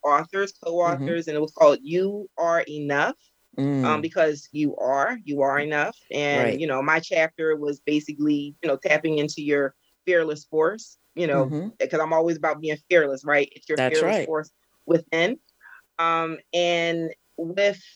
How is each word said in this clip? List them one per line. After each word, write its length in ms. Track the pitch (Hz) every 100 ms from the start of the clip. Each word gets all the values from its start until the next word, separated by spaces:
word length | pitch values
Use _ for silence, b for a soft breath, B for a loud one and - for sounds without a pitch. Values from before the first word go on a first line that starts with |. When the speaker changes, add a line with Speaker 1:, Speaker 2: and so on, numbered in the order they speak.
| 147
Speaker 1:
authors, 480 | 147 160 196 196 -
co-authors, 600 | 170 170 170 175 139 170 165
Speaker 2:
Mm-hmm. 40 |
Speaker 1:
and 60 | 151
it 40 |
was 100 | 151
called 280 | - 156 143
You 480 | 139 175 190 202 196 -
Are 240 | 170 165 -
Enough, 460 | 151 143 143 180 302 _ _ _ -
Speaker 2:
Mm. 260 | 139 139
Speaker 1:
um, 180 | 131 151
because 460 | 165 190 160 147 -
you 240 | 151 147 -
are, 400 | 123 139 170 247 165
you 160 | 143
are 180 | 135 143
enough. 380 | 147 151 147 - _
And, 340 | - 143 143 120
Speaker 2:
Right. 80 | 107
Speaker 1:
you 80 | 160
know, 140 | 131
my 200 | 143 160
chapter 540 | 165 175 160 - 160 156
was 240 | 147 147
basically, 760 | - 151 151 147 151 143 143 143
you 40 | 165
know, 80 | 139
tapping 400 | 185 151 160 151
into 240 | 147 -
your 340 | 147 143 139 _ _ _ -
fearless 400 | 175 160 151 -
force, 520 | 156 160 220 - _ _ -
you 120 | 170
know, 200 | 139 135
Speaker 2:
Mm-hmm. 380 | 151 196 - 131
Speaker 1:
'cause 100 | 160
I'm 140 | 160
always 240 | 160 165 160
about 240 | 160 147
being 160 | 156 151 _
fearless, 360 | 175 143 135 147
right? 240 | 147 139
It's 160 | 147 -
your 80 | 156
Speaker 2:
That's 240 | 127 156
Speaker 1:
fearless 180 | 160 214
Speaker 2:
right. 60 | 156
Speaker 1:
force 260 | 156 156 _ _ _ -
within. 520 | 165 165 165 175 269 _ _ B B _ -
Um, 420 | 165 165 165 160 _
and 560 | 170 175 170 170 170 165 - _ -
with 440 | 165 196 202 196 -